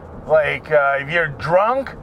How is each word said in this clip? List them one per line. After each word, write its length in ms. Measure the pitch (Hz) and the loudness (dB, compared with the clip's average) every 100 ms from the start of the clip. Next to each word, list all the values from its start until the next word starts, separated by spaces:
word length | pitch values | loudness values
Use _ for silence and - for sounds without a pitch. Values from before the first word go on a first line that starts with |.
| - - - | -18 -14 2
like, 460 | 156 143 143 - | 2 2 -2 0
uh, 260 | 151 139 139 | 2 2 0
if 100 | 139 | -2
you're 180 | 170 156 | -2 -2
drunk 680 | 123 147 180 214 262 254 - | -4 0 2 2 0 -4 -10